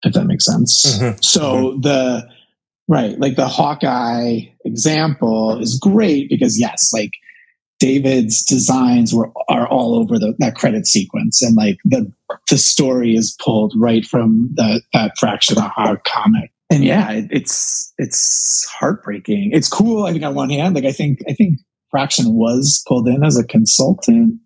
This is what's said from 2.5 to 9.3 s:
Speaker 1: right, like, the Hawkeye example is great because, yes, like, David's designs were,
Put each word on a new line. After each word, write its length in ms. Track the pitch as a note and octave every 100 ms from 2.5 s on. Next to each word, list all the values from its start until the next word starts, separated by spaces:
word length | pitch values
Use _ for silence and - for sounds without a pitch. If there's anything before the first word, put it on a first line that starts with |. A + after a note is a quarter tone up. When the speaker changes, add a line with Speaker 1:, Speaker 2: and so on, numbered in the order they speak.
| _ _ _ -
Speaker 1:
right, 320 | D3+ A2+ -
like, 160 | C#3 C3
the 120 | C3
Hawkeye 920 | - D3+ D3 C#3+ B2 A#2+ A#2+ A#2+ A#2 - _
example 960 | - A2+ G#2+ D#3 D#3+ C#3 A#2 A2 A2 A2+
is 180 | A#2 B2+
great 520 | G3+ G3+ G#3+ C#3+ C#3
because, 280 | C#3+ B2 G#2+
yes, 320 | A#2 - -
like, 180 | A2+ G#2 - _ - _ _ _ _
David's 640 | C3 C#3 C3+ C3 A2 G#2+ -
designs 680 | C3+ A#2+ C3 B2+ B2 A2+
were, 180 | A#2 A2+